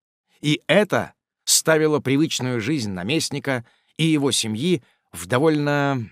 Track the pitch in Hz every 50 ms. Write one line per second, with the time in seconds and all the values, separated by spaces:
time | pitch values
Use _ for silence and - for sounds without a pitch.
0 | _ _ _ _ _ _ _ _ - 147 151 - - - 147 196 214 - - 120
1 | 95 76 - _ _ _ _ _ _ - - - - - 160 156 156 156 151 139
2 | - 131 135 139 160 160 - - 127 127 123 120 104 117 160 147 110 104 95 92
3 | 87 104 147 165 160 - 147 143 - 147 135 123 120 _ _ _ _ _ _ -
4 | 156 165 156 147 139 139 107 - - 110 107 107 139 180 180 147 - _ _ _
5 | _ _ - 85 87 90 123 123 147 165 156 151 147 147 147 143 143 143 139 127
6 | 113 90